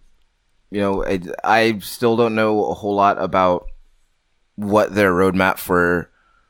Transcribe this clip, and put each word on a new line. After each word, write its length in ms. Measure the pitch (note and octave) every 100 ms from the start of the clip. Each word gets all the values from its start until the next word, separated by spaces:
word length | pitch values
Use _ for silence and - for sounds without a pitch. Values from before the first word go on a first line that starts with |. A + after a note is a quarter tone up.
| _ _ _ _ _ _ _
you 80 | G2+
know, 240 | G2+ F#2+
I, 160 | - F#2+ E2+ -
I 360 | - A2 A2+ G#2+
still 360 | - - A#2+ A#2
don't 200 | A#2+ A2
know 300 | A2 G#2+ F#2
a 60 | F2
whole 200 | G#2 G2+
lot 260 | G2+ G2
about 440 | F#2+ F#2+ F#2 F2+ - - - _ _ _ _ _ _ -
what 380 | G#2 G#2 G#2
their 180 | G2 G2
roadmap 460 | F2 F#2+ F#2 F#2+ -
for, 540 | - F2+ F2 F2 D#2+ _ _ _